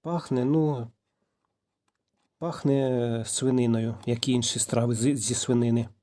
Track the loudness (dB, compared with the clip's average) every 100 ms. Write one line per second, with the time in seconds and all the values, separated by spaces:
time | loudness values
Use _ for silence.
0 | -4 -4 -2 0 2 2 2 -2 -8 _
1 | _ _ _ _ _ _ _ _ _ _
2 | _ _ _ _ -8 -2 2 2 2 0
3 | 0 -2 -4 -2 0 2 2 2 -2 -4
4 | -4 -2 0 0 0 -4 0 0 0 2
5 | 0 0 -2 -2 2 2 4 0 -2 _